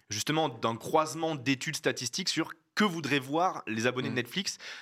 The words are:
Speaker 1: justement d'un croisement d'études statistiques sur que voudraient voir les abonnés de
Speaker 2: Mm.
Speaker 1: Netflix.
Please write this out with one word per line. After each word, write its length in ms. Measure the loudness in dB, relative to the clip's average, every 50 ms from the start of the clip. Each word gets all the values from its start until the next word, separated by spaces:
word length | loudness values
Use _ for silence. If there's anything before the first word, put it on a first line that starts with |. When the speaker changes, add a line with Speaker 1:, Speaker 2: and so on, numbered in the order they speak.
| _ -8
Speaker 1:
justement 400 | -6 -2 -2 0 2 2 2 0
d'un 260 | 0 0 0 0 0
croisement 580 | -2 0 2 4 4 4 2 0 -2 -2 -2 -2
d'études 400 | 0 0 0 0 0 0 -4 -4
statistiques 540 | 0 0 0 0 0 -4 -4 -4 -2 -2 0
sur 220 | 0 0 -2 -4 -6 -14 _ _ _
que 80 | 4 4
voudraient 360 | 4 2 0 0 2 2 0
voir 440 | 2 0 2 2 2 2 0 -2 -6
les 200 | -4 -2 2 2
abonnés 220 | 2 2 2 -2 -2
de 40 | 0
Speaker 2:
Mm. 40 |
Speaker 1:
Netflix. 400 | -2 -2 -2 -4 -4 -4 -4 -6 -6 -10 -12 -14 -14